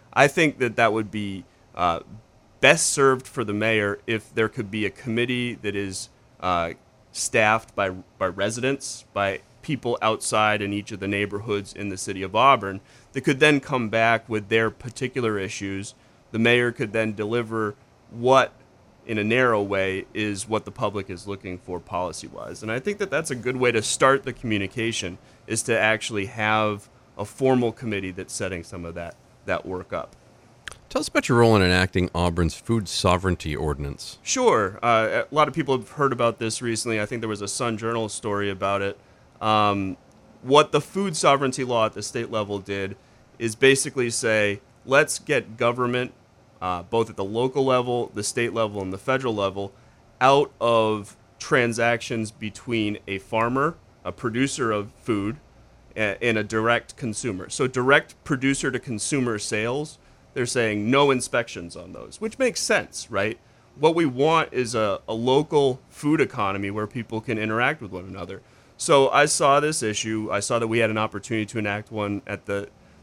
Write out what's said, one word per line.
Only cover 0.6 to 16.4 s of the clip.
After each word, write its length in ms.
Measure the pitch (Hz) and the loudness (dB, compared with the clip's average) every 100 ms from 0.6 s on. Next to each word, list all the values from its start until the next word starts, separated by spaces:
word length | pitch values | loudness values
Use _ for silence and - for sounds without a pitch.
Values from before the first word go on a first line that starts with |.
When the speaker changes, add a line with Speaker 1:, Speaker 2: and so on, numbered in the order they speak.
| 123 107 | -2 2
Speaker 1:
that 160 | 113 | 2
would 180 | 110 107 | 2 -4
be, 340 | 107 101 95 - _ _ | -6 -8 -8 -14 _ _
uh, 260 | - 87 82 - 110 - _ _ _ | -2 0 0 -6 -20 -20 _ _ _
best 260 | 131 160 - | 4 4 2
served 340 | - 135 131 131 | 2 4 2 -2
for 160 | - | -6
the 100 | 107 | -4
mayor 460 | 104 107 110 101 101 - | -2 0 0 0 -4 -4
if 260 | 110 - | -6 -4
there 160 | - 110 | -2 -2
could 220 | - 104 | -2 -6
be 160 | 107 101 | -4 -4
a 40 | |
committee 640 | - - 113 120 123 123 107 | -4 -4 -2 0 -2 -4 -4
that 180 | 104 | -4
is, 340 | 101 98 95 - _ _ - | -4 -4 -8 -12 _ _ -6
uh, 360 | 90 87 82 - _ _ _ | -2 0 -2 -8 _ _ _
staffed 640 | - - 120 107 110 - | -8 -2 2 4 2 0
by, 160 | - 98 92 - - | -4 -2 -4 -12 -4
by 100 | 95 | -4
residents, 800 | 92 101 117 127 139 - - - | 0 -2 -2 -2 -4 -6 -14 -8
by 280 | 101 98 98 - _ | -2 -2 -2 -10 _
people 360 | - 131 120 120 | -6 -4 -2 -2
outside 640 | 110 110 - 113 107 107 | 0 -2 -2 2 2 2
in 100 | 101 | -2
each 200 | 101 104 | -4 -6
of 80 | 101 | -8
the 80 | 98 | -4
neighborhoods 640 | 101 101 101 113 101 101 | -2 -2 -4 -4 -4 -4
in 160 | - 101 | -10 -8
the 80 | 92 | -8
city 260 | - 95 | -8 -8
of 140 | 95 107 | -2 2
Auburn 440 | 131 131 98 98 - - - | 4 4 0 -8 -12 -20 -12
that 100 | 135 | -4
could 180 | - 135 | 0 4
then 180 | 151 147 | 4 4
come 300 | - 135 113 | 2 -4 0
back 400 | 113 113 113 - | 2 4 2 0
with 200 | 107 101 | -6 0
their 200 | 113 110 | 2 2
particular 680 | - 127 - 127 131 117 104 | -2 -12 -8 -6 -2 -2 -2
issues. 580 | 95 - 98 98 104 - _ _ _ | -4 -6 -6 -6 -8 -16 _ _ _
The 80 | |
mayor 320 | 113 | 0